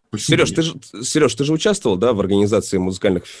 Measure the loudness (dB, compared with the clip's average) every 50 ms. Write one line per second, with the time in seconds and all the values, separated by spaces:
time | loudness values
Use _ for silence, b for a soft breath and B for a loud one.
0 | _ _ -10 -6 -2 0 2 2 2 0 0 -2 -2 -2 -4 -10 -18 -18 -16 -10
1 | -8 -2 0 2 2 2 2 0 -2 -2 0 0 2 0 0 0 0 0 0 2
2 | 2 2 2 2 0 0 2 2 2 4 2 0 0 0 -2 -2 0 -2 -4 -2
3 | 0 0 0 0 -2 -8 -20 -10